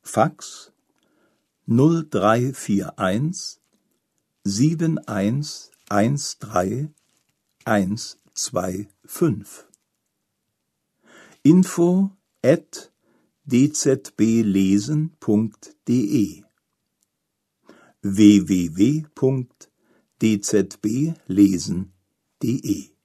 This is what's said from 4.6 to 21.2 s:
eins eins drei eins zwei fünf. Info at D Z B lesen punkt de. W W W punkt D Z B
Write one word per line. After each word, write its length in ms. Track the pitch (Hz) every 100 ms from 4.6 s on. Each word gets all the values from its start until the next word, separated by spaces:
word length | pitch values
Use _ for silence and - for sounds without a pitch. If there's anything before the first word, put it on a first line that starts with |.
| 147 165 165 160 -
eins 640 | 104 101 131 151 - - _ _
eins 500 | 101 113 143 - -
drei 500 | 107 92 95 120 151 _ _ _ _ _ _ _ -
eins 540 | 107 92 107 - - _
zwei 540 | - - 90 92 95 104 _ _
fünf. 640 | - 170 - - - _ _ _ _ _ _ _ _ _ _ _ _ _ _ _ - - _
Info 680 | 139 180 180 - 170 185 196 - _ _
at 480 | 123 170 - - - _ _ _ _ _ -
D 260 | 123 147
Z 440 | 151 143 131 - -
B 260 | 110 113
lesen 720 | 107 95 95 101 117 151 156 _
punkt 560 | - 104 110 _ - _ -
de. 560 | 120 104 143 95 85 _ _ _ _ _ _ _ _ _ _ _ _ - - _ _
W 440 | 101 98 104 101 85
W 280 | 90 82 82
W 260 | 113 156 151 -
punkt 560 | 131 135 127 _ - _ _ _ _ _
D 180 | 110 104
Z 400 | - 104 98 -
B 320 | 107 123 160 165